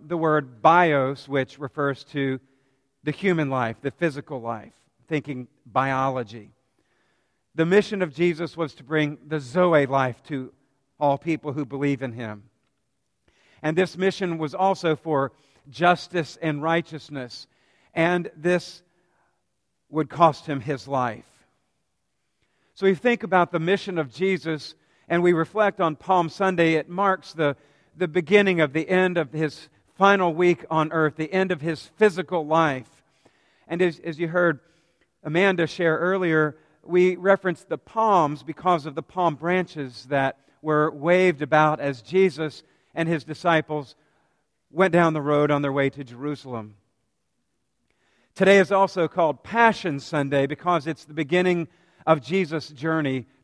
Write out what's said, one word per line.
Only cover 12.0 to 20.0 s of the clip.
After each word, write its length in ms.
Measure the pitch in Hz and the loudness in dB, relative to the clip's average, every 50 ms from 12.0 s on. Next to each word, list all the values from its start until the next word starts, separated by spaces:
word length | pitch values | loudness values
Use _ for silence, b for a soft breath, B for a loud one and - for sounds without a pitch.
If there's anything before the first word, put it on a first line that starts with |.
| 131 | -4
in 80 | 127 | -10
him. 320 | 113 113 120 110 107 104 107 _ _ _ _ _ _ _ _ _ _ _ _ _ _ _ _ b b b b b b b b | -10 -10 -12 -12 -12 -14 -18 _ _ _ _ _ _ _ _ _ _ _ _ _ _ _ _ b b b b b b b b
And 120 | 151 160 | -4 0
this 220 | 160 190 175 - 160 | 0 -2 -2 -2 -2
mission 400 | 185 190 185 - 196 180 165 165 | -2 -2 -2 -2 -4 -4 -4 -4
was 160 | 160 147 - | -6 -6 -4
also 420 | 180 190 196 190 - - 170 156 | -2 0 0 0 0 0 -2 -2
for 360 | - _ 165 156 139 135 135 b b b b b b b b | -2 _ -2 0 0 0 -2 b b b b b b b b
justice 720 | 123 107 170 175 175 170 - - - 180 156 - - - | -6 2 4 4 4 2 -2 -6 -6 -6 -6 -6 -10 -8
and 220 | - 160 151 147 | -6 -4 -4 -2
righteousness. 840 | 143 160 165 170 165 - 156 147 - - 147 139 127 120 - - - _ _ _ _ _ _ _ _ _ _ | -2 -2 -2 -2 -4 -6 -14 -18 -16 -14 -12 -12 -12 -12 -14 -20 -20 _ _ _ _ _ _ _ _ _ _
And 340 | 170 165 175 180 180 170 - - 156 | -2 0 0 0 -2 -4 -6 -12 -6
this 460 | 147 175 180 175 - - - - _ _ _ _ _ _ _ _ _ _ _ _ _ _ _ _ _ _ _ _ _ _ | -2 0 0 0 -2 -8 -20 -20 _ _ _ _ _ _ _ _ _ _ _ _ _ _ _ _ _ _ _ _ _ _
would 180 | 151 156 | -4 -4